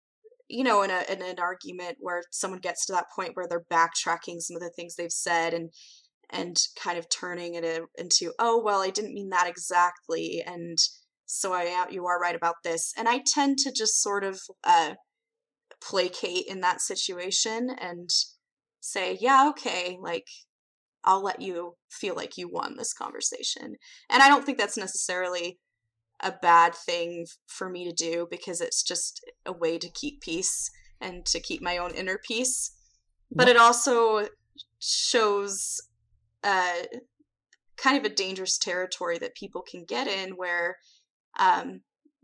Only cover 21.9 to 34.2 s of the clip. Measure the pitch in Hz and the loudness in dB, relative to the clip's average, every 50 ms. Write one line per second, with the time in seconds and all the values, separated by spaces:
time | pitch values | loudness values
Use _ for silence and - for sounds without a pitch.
21.9 | - - - 190 170 - - - - 180 180 175 - - - - - - - - | -16 -8 -6 -6 -6 -6 -8 -10 -10 -12 -12 -10 -8 -8 -8 -8 -8 -8 -8 -8
22.9 | - - - - - - - - - - - - - - - - - - _ - | -8 -8 -10 -10 -8 -6 -6 -6 -6 -4 -6 -6 -6 -6 -8 -14 -14 -14 _ -20
23.9 | - - _ - - 254 269 277 262 - 277 285 254 - 208 196 - 226 190 185 | -20 -20 _ 2 6 8 10 10 10 8 6 0 -2 0 -2 -2 -2 -6 -8 -6
24.9 | - - - - 180 180 185 180 180 175 170 175 160 _ _ _ _ _ _ _ | -6 -6 -4 -4 -2 -2 -2 -2 -2 -2 -4 -6 -8 _ _ _ _ _ _ _
25.9 | _ _ _ _ _ - - 190 185 - - 170 170 170 170 175 170 - - - | _ _ _ _ _ -8 -6 -6 -6 0 4 8 8 10 8 8 4 -2 -6 -4
26.9 | 170 175 170 170 175 170 170 165 - _ _ - - - 190 185 180 175 180 175 | -2 -2 -2 -4 -6 -8 -10 -12 -14 _ _ -18 -10 -10 -8 -8 -8 -8 -8 -6
27.9 | 170 170 165 165 170 170 170 170 180 180 - 196 170 165 170 - - - - - | -4 -4 -2 -2 -2 -2 -4 -4 -8 -12 -10 -8 -6 -6 -4 -4 -2 -2 -2 -2
28.9 | 180 170 - - - - - - - _ - - 180 170 170 160 170 165 170 165 | -2 -4 -4 -6 -8 -12 -20 -20 -20 _ -10 -10 -8 -2 -2 -2 -2 -2 -6 -10
29.9 | - - - 147 143 - - 180 160 175 185 - - - - - - - - - | -12 -8 -10 -10 -10 -10 -10 -6 -6 -4 -2 -2 -4 -4 -6 -8 -10 -12 -20 -20
30.9 | - - - 185 180 180 175 - - 170 - - - - 185 175 175 175 175 175 | -18 -14 -12 -12 -12 -8 -2 -2 -2 -2 -2 -6 -8 -6 -4 -4 -4 -2 -4 -6
31.9 | - - 190 185 190 - - - 226 226 254 - - - - - - _ _ _ | -6 -6 -4 -4 -4 -6 -4 -6 -4 -2 0 0 0 -2 -4 -6 -10 _ _ _
32.9 | _ _ _ _ _ _ _ - - - 247 247 240 233 233 233 247 240 - 285 | _ _ _ _ _ _ _ -10 2 6 8 8 10 12 10 10 10 8 4 4
33.9 | 247 233 233 220 220 214 | 6 6 6 6 4 2